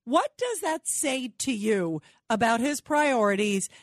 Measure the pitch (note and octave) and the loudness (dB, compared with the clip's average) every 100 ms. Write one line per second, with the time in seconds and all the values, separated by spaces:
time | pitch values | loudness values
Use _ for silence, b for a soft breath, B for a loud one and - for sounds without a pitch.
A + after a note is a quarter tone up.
0 | - D#4 D5 - B4 G#4 E4+ D#4+ - - | -2 0 0 -4 -6 -4 -4 -4 -4 -4
1 | C#4+ C4 B3 - C4+ A3 G#3+ G3+ E3+ D#3 | -2 -2 -6 -6 -4 -2 0 0 0 -4
2 | b b b A3 A3+ A#3 C#4 D4 - D4+ | b b b 0 2 2 0 -2 0 2
3 | D4 B3+ G#3 G3 G#3 G3 - b | 4 4 2 2 0 0 -4 b